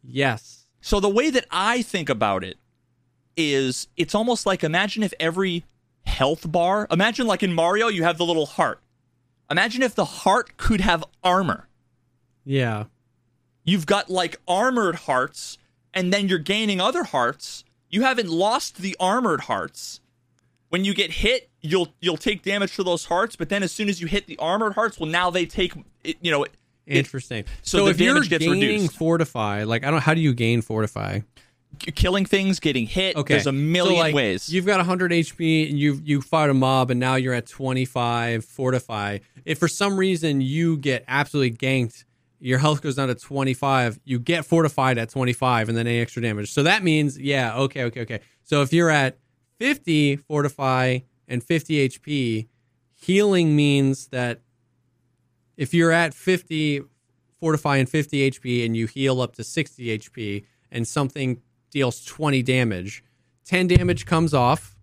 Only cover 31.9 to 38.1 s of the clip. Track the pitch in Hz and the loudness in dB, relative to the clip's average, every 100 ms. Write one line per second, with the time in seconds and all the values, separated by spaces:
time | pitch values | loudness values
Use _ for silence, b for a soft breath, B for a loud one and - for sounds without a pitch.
31.9 | - 185 196 190 196 190 185 165 131 110 | 0 2 2 2 2 2 0 0 0 -2
32.9 | 185 190 151 143 120 127 135 151 175 180 | -2 -2 -2 2 2 2 0 0 2 2
33.9 | 175 160 147 113 95 - 175 185 196 175 | 4 2 2 0 -2 -2 -2 0 0 0
34.9 | 185 180 170 160 - 165 160 156 147 147 | 0 2 0 0 -2 0 2 2 0 0
35.9 | 139 151 143 - 160 147 135 131 131 127 | 0 0 -2 2 2 4 4 4 2 2
36.9 | 123 127 131 131 123 110 - 135 127 127 | 0 0 0 0 -4 -6 -8 -4 -2 -2
37.9 | 127 120 | -2 -2